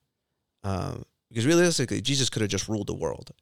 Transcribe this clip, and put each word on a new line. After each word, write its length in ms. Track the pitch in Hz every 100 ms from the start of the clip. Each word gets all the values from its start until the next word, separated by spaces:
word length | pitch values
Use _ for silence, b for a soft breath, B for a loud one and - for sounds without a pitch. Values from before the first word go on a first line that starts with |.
| _ _ _ _ _ _
Um, 420 | 98 95 92 - - _ _
because 160 | 113 120
realistically, 560 | 170 175 156 123 104
Jesus 280 | 120 139 127
could 120 | -
have 100 | 104
just 160 | 98 -
ruled 200 | 110 -
the 60 |
world 380 | 90 82 - - -